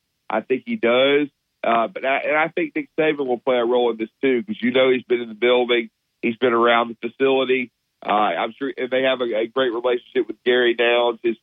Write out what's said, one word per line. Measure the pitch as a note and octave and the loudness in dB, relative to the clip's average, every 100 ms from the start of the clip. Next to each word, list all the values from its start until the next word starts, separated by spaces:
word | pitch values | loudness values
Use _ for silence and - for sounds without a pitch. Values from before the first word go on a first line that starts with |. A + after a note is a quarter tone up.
| _ _ - | _ _ -6
I | A2 | -6
think | - C3 - | -2 -4 -4
he | A2+ | -2
does. | A#2 B2 C#3 D3 C#3+ _ _ _ | 2 2 4 2 0 _ _ _
Uh, | A2+ A#2 A2 | 0 0 0
but | F#2+ | -4
I, | C3 C#3 | -4 -2
and | C3 D3+ | 0 0
I | D#3+ | -2
think | F3+ D#3 D#3 | -2 -4 -6
Nick | C#3 - | -6 -2
Saban | D#3 C#3+ C3 | 0 0 -2
will | A#2+ | -2
play | - B2 | 0 0
a | A#2 | 2
role | B2 A#2+ | 2 0
in | A2+ | -2
this | A2 _ | -8 _
too, | C3+ B2 | 0 0
'cause | G#2+ G#2 | -2 -4
you | A#2+ | 0
know | B2+ C3 | 2 4
he's | B2+ | 2
been | - A#2+ | 0 -4
in | A#2 | -4
the | G#2+ | -2
building, | B2 B2 A#2+ A#2+ A2+ _ _ _ | 2 2 2 0 -2 _ _ _
he's | A#2+ A2+ | -6 -2
been | B2+ | 0
around | A#2 A#2+ A#2 A#2 | 2 4 2 0
the | A2 A#2 | -6 -12
facility. | - C3+ C3+ B2+ C3 A#2+ _ _ _ - | -2 0 2 0 -2 -4 _ _ _ -2
Uh, | |
I'm | G#2 G#2 E2+ A#2 - | 0 0 -2 -4 -6
sure, | C#3 - | -8 -6
and | B2+ | -4
they | B2+ | -2
have | C3 C3 | 0 -2
a, | A#2+ A2 | -2 -2
a | A2+ | -2
great | C3 C3 | -2 -2
relationship | A2+ B2 B2 - C3 A2+ | -2 -2 -2 -2 -4 -4
with | - B2 | -2 0
Gary | B2 A#2+ | 2 2
Downs, | A#2 A#2+ A#2+ A#2+ A2+ | 2 2 2 0 -2
his | A#2 A2+ | -4 -4